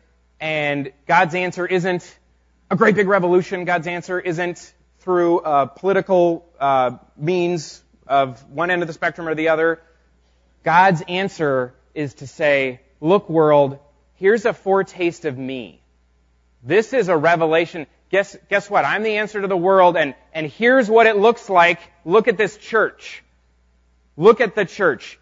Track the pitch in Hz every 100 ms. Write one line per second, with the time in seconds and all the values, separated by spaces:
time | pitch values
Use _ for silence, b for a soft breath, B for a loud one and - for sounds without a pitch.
0 | b b _ - 156 156 147 143 135 -
1 | - 170 185 180 180 175 175 185 185 180
2 | - _ _ _ _ _ - 190 220 196
3 | 190 202 175 180 175 185 175 175 160 175
4 | 170 180 175 165 175 170 - _ _ _
5 | - 180 170 170 156 143 131 - 190 196
6 | 190 185 175 170 _ - 139 135 127 123
7 | _ - 147 180 175 175 147 - _ _
8 | - 139 131 120 - 139 170 180 170 156
9 | 170 160 160 156 160 160 165 160 _ _
10 | _ _ _ _ _ _ 165 170 190 160
11 | 180 180 196 - 151 131 123 _ _ 156
12 | 147 - 135 - 151 139 131 123 _ _
13 | 156 202 202 165 151 147 139 139 _ _
14 | _ - 190 226 226 175 196 196 190 -
15 | 175 156 156 131 131 131 101 67 _ _
16 | _ _ _ _ _ _ 120 185 226 269
17 | 185 165 156 170 165 160 170 175 143 _
18 | _ 190 190 - - 202 202 196 139 185
19 | 220 214 214 208 196 190 180 190 180 170
20 | 147 - _ 160 156 - 233 262 208 220
21 | 226 208 220 226 - 185 170 175 - _
22 | 156 202 220 196 196 - - 220 170 -
23 | - - _ _ _ _ _ _ _ _
24 | _ - 190 233 226 - 185 - 180 -
25 | - -